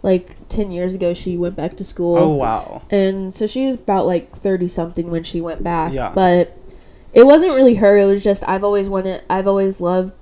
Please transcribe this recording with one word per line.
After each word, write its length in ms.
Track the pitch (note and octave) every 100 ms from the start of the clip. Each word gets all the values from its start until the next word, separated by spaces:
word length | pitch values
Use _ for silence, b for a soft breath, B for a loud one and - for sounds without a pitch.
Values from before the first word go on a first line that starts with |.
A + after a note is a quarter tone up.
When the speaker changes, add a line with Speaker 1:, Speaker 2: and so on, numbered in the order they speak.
Speaker 1:
like, 340 | - F#3 F3+ - -
ten 240 | - G3+
years 220 | F3 F3+
ago, 180 | F#3 F3+
she 240 | F3 - F3
went 200 | F3 F#3
back 200 | E3 -
to 80 |
school. 320 | F#3+ - F3 E3+
Speaker 2:
Oh, 160 | D#3+
wow. 480 | D3 A#2+ A2 - - -
Speaker 1:
And 440 | G3+ F#3+ G3 F#3+
so 120 | F#3+ G#3+
she 200 | B3+ C4+
was 80 | B3
about, 300 | - G3 F3
like, 280 | F3 -
thirty-something 760 | - G3 F#3+ F3 F3 E3+ E3+ E3+
when 120 | E3
she 160 | E3 E3+
went 220 | E3 D#3
back. 300 | F#3 E3+ D#3+
Speaker 2:
Yeah. 200 | C3+ A2
Speaker 1:
But 420 | F3+ F#3 F3 E3+ - - b b b b
it 140 | - C4
wasn't 280 | D4+ F4+
really 200 | C4+ C4 G#3+
her. 220 | G3+ G3+
It 80 | G3
was 160 | G3+
just, 200 | G3+ G3 -
I've 160 | F#3+
always 240 | G3+ G3+ G3
wanted, 340 | G3 F#3+ F#3 -
I've 180 | F#3+ G3
always 340 | G3 G3 F#3+
loved 320 | F3 F#3 F#3 -